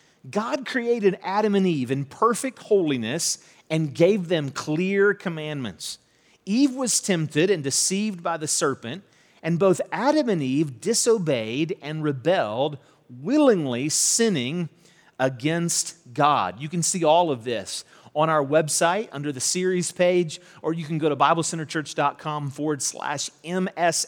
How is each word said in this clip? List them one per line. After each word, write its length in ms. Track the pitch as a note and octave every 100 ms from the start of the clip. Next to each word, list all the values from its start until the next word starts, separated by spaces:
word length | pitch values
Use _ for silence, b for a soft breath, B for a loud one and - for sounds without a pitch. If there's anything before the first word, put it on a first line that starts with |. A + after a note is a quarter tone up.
| b b C3
God 360 | G3 A3+ C#4+ B3+
created 520 | C4 A#3 A#3+ G3+ F3
Adam 320 | - G3 G#3+ G3+
and 100 | F#3+
Eve 240 | D#3 A#2+
in 140 | C3+
perfect 560 | C#3 - A3+ A3+ C4 -
holiness 800 | - D4 E3 - A2 D#3 - - b b b
and 240 | D#3+ D#3
gave 360 | A#2+ E3+ G#3+ E3+
them 220 | E3+ C#3+
clear 640 | - - D#3 F#3 G3 G3+
commandments. 840 | G3 F#3+ D#3+ D3+ D3 A#2 E2+ - - b b b b -
Eve 260 | A3 C#4+ B3+
was 240 | B3 -
tempted 500 | - F3 D#3 D3 F#3
and 140 | F#3
deceived 580 | C#3 - - F#3+ A3 F3+
by 140 | F3 E3
the 100 | D3+
serpent, 560 | - D#3 C3 A2+ E3 - b b b
and 160 | E3 E3
both 220 | F#3+ F3 -
Adam 380 | D#3+ B3 D4+ B3
and 120 | F#3
Eve 400 | C3 C#3 D#3 A#2
disobeyed 960 | F#3+ A3+ - A3+ D#3+ B2+ A2 B2 E3 -
and 220 | C#3 D#3
rebelled, 720 | D3+ C3+ A#2+ F#3 A2 A2 D3 C#3 b b b
willingly 800 | B2 D3 D4 C#4+ G3+ C#3+ A#2+ D3
sinning 800 | - - - A3+ E3+ A#2+ E3+ E3 _ b b b b
against 800 | C3+ B2+ C#3+ E3 E3+ - - - -
God. 460 | A#2+ D3 C#3 F#2+ F#2
You 80 | D3+
can 160 | F3
see 180 | D#3+ F#3+
all 300 | D#3+ E3 F3
of 100 | B2+
this 420 | A#2 A2 F#2+ - - B B
on 160 | D3+ D#3+
our 140 | D#3
website 640 | C#3 D3+ D#3+ - E3+ F#3+ -
under 220 | C#3 C#3+
the 80 | C3
series 500 | - F#3 F#3 F#3 E3+
page, 500 | - F3+ F3+ E3+ - B B
or 100 | -
you 120 | E3
can 140 | D3+ D#3+
go 100 | D#3
to 80 | C#3
biblecenterchurch 800 | C#3+ E3 D#3 E3 D3+ E3 D3 -
dot 240 | C#3+ -
com 280 | D#3 D3+ C#3+
forward 320 | C3+ D3+ D3
slash 480 | - - - C#3+ - _
M 260 | D#3 F#3 F#3 -
S 300 | E3+ D#3